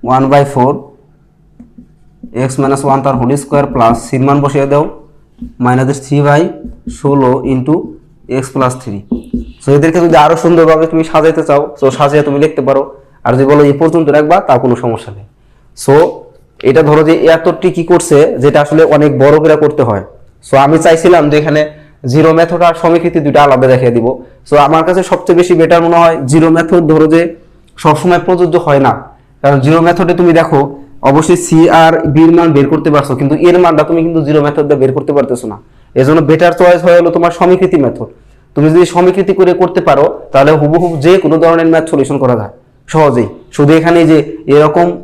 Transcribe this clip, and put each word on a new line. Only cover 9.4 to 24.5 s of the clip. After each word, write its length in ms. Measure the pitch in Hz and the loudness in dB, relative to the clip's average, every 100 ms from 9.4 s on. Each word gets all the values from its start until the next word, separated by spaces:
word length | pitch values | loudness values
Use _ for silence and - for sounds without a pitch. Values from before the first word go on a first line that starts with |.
| - - | -12 -12
So 60 | - 143 | -2 0
এদেরকে 220 | 160 170 | 2 0
যদি 120 | 175 165 | 2 2
আরো 100 | 151 165 | 2 2
সুন্দরভাবে 400 | 170 170 165 156 165 | 0 2 2 2 0
তুমি 100 | 165 160 | -2 -2
সাজাইতে 320 | 160 156 160 160 | 0 0 -2 -2
চাও, 140 | 143 147 - | -2 -2 -2
so 60 | 135 127 | -2 0
সাজিয়ে 260 | 143 151 147 | -2 0 -2
তুমি 100 | 139 | -2
লিখতে 180 | 156 156 135 | -2 -2 -2
পারো, 140 | 135 143 - _ _ | -2 -4 -12 _ _
আর 80 | - 123 | -4 -2
যদি 100 | 135 | 2
বলো 100 | 147 147 | 2 2
এই 40 | 143 | 2
পর্যন্ত 260 | 165 165 151 147 | 0 0 0 0
রাখবা, 200 | 151 180 196 | 2 0 0
তা 60 | 123 | -2
কোনো 100 | 123 120 | 0 -2
সমস্যা 260 | 120 110 - 101 | -4 -8 -12 -20
নেই। 100 | 104 _ _ _ _ - | -20 _ _ _ _ -12
So 100 | - 139 170 - - _ _ _ - | 0 2 2 -2 -18 _ _ _ 0
এটা 140 | 135 151 | 2 2
ধরো 140 | 151 156 | 2 2
যে 60 | 165 143 | 2 2
এতটি 340 | 160 180 165 185 170 | 2 0 -2 -4 -4
কি 60 | 165 | 0
করছে, 260 | 170 - 143 156 - | -2 2 0 2 0
যেটা 160 | 139 147 | 0 0
আসলে 180 | 147 156 160 147 | 0 2 2 2
অনেক 140 | 151 131 | 0 2
বড় 140 | 135 151 | 2 2
করে 140 | 156 151 | 2 0
করতে 180 | 147 - 120 | 0 -2 -4
হয়। 160 | 101 95 - - _ - | -4 -8 -20 -20 _ -4
So 80 | 135 | 0
আমি 120 | 139 160 | 2 2
চাইছিলাম 380 | 160 165 170 175 147 | 2 2 2 2 2
যে 60 | 147 | 0
এখানে 200 | 156 151 151 - - _ 131 | 0 -2 -4 -8 -20 _ -4
জিরো 180 | 139 160 160 | 0 2 2
মেথড 220 | 170 170 175 | 0 0 0
আর 60 | 165 | 0
সমীকৃতি 360 | 170 165 165 170 151 | 0 0 0 -2 0
দুইটা 140 | 143 143 | 2 2
আলাদা 200 | 127 127 | 2 2
দেখিয়ে 200 | 127 127 117 | 2 0 0
দিব। 100 | 117 131 - - | -2 -6 -12 -20
So 60 | - | -2